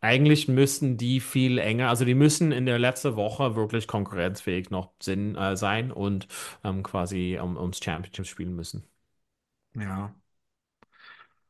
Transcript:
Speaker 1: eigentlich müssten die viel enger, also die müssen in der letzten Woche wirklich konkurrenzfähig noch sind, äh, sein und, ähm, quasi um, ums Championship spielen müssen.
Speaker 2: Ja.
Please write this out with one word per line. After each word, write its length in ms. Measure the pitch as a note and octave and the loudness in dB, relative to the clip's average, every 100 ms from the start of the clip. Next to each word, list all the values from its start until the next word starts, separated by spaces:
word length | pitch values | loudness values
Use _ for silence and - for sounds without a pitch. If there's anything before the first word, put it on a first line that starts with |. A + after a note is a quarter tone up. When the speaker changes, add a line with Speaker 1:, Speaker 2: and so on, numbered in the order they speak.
Speaker 1:
eigentlich 480 | A2+ B2+ D3+ D3 - | 2 6 6 6 4
müssten 480 | B2+ C#3 - C#3 A2+ | 4 4 2 -2 0
die 240 | A#2+ C3 | 0 0
viel 380 | - C3 C3 B2 | 0 0 2 2
enger, 300 | G#2+ A#2 B2+ | 0 0 2
also 160 | A#2+ | 2
die 100 | B2 | 4
müssen 380 | B2+ D3 D3+ E3 | 6 6 6 2
in 140 | B2+ B2+ | 2 0
der 120 | A#2+ | 2
letzten 380 | B2 B2+ C#3+ G#2+ | 2 2 -2 0
Woche 400 | G#2 - C3 A2 | -2 0 -2 0
wirklich 320 | A2 A2+ - | -2 -2 -2
konkurrenzfähig 840 | G#2 F#2+ F#2+ F2+ G2 - F#2 F#2 | -2 -2 -2 -2 -2 -4 -4 -2
noch 220 | F#2 F#2 _ | -6 -6 _
sind, 340 | - F#2+ G#2 F#2+ | -4 -2 -4 -2
äh, 200 | G2 F#2+ | -2 -2
sein 360 | G2+ A2 B2 | 0 -2 -4
und, 360 | - G2+ G2 - - - - | -4 -2 -2 -6 -14 -14 -8
ähm, 180 | G#2 F#2+ | -6 -4
quasi 560 | G2+ G2 F2 F#2+ F2+ F#2 | -4 -4 -2 -2 -4 -4
um, 140 | F2+ F2 | -6 -4
ums 260 | F2+ - | -6 -6
Championship 440 | - D#2+ F#2 - F#2+ | -6 -6 -8 -10 -12
spielen 280 | - F2+ F2 | -8 -8 -8
müssen. 280 | E2 G2+ - _ _ _ _ _ _ _ _ | -10 -12 -16 _ _ _ _ _ _ _ _
Speaker 2:
Ja. 400 | A2+ G2+ F#2+ G#2 - _ _ _ _ _ _ _ _ - - - _ _ | -10 -6 -6 -8 -12 _ _ _ _ _ _ _ _ -20 -20 -20 _ _